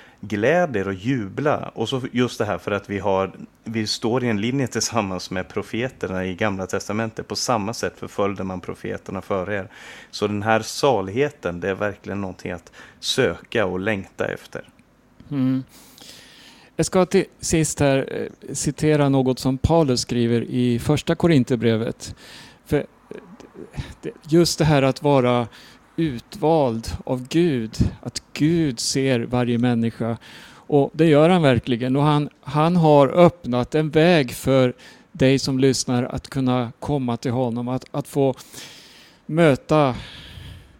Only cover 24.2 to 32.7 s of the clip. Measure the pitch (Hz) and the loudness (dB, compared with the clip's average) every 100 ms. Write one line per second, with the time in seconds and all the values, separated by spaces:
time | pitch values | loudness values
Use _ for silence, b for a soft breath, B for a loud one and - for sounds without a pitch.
24.2 | 151 165 165 - 160 147 135 131 147 139 | 0 2 2 2 2 4 2 2 2 4
25.2 | 123 123 113 B B B _ - 160 117 | 4 2 -2 B B B _ -4 -4 -4
26.2 | - - 156 165 131 113 113 - - 127 | -12 -4 0 2 2 -2 -6 -10 -6 -6
27.2 | 127 160 175 127 110 - - - 123 - | -2 0 2 0 -2 -2 -2 -2 -12 -12
28.2 | _ - 151 170 151 117 - 143 135 120 | _ 0 2 2 0 -2 -2 0 2 0
29.2 | 117 123 120 117 123 117 113 - 117 113 | 0 0 0 2 2 2 0 -2 -6 -6
30.2 | B B B B B 147 - 151 165 147 | B B B B B 2 2 2 4 6
31.2 | 160 185 143 117 - 117 127 135 151 147 | 6 6 4 2 2 -2 0 2 2 2
32.2 | 143 _ - 151 160 | -2 _ -4 0 2